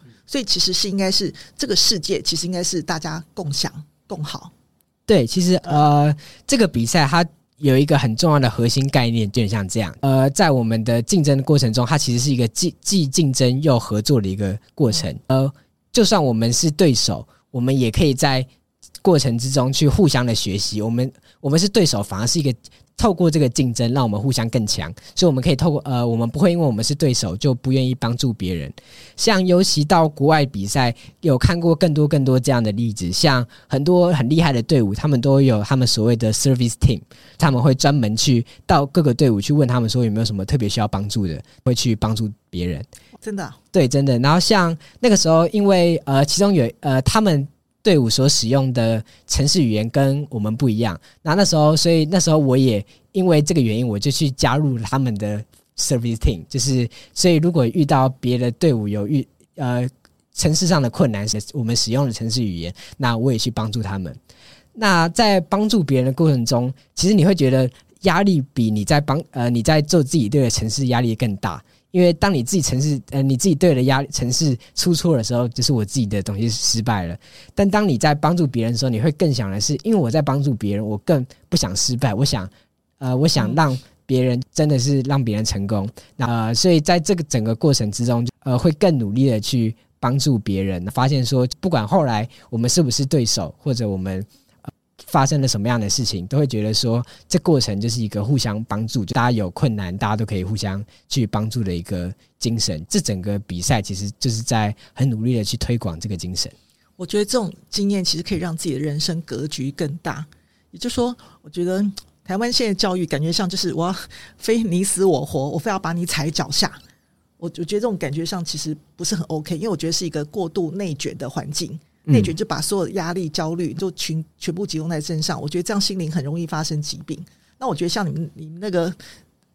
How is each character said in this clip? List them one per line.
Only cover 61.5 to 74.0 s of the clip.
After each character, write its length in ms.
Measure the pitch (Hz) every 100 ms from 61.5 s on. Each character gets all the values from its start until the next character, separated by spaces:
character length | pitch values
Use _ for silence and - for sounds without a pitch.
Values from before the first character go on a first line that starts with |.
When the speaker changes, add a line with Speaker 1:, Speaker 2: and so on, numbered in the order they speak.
Speaker 2:
我 100 | 143
们 120 | 113 117
使 160 | 110
用 160 | 123 139
的 40 |
程 180 | 107 113
式 140 | 117
语 120 | 110 85
言， 180 | 85 - - -
那 200 | 123 117
我 140 | 131
也 60 | 113
去 140 | 127
帮 200 | 110 110
助 120 | 117
他 160 | 101 101
们。 160 | 85 - _ _ - - _
那 340 | - 214 175 165
在 300 | 170 220 196
帮 280 | 160 202 214
助 140 | 214
别 140 | 143 131
人 100 | 127
的 40 |
过 200 | 131 160
程 120 | 131
中， 300 | 117 120 127 - _ -
其 120 | 175
实 60 |
你 100 | 208
会 120 | 165 180
觉 160 | 131
得 180 | 131 127 - _ _
压 220 | 185 170
力 200 | 202 165 131
比 200 | - 110
你 120 | 107
在 160 | 98 151
帮， 240 | 147 139 -
呃， 180 | 131 120
你 140 | 120
在 180 | 113 156
做 220 | 151 180
自 160 | 135 165
己 100 | 104
队 140 | 143
的 80 | 123
程 180 | - 113
式 200 | 110 127
压 140 | 120
力 120 | 123 110
更 200 | 120 95
大。 260 | 101 78 - _ _
因 100 | 180
为 100 | 180
当 220 | 156 196
你 100 | 160
自 140 | - 190
己 40 |
程 200 | 139 127
式， 200 | 151 139 -
呃， 100 | 139
你 160 | 135 127
自 100 | 196
己 80 | 151
队 180 | 180
的 100 | 131
压-， 200 | 127 131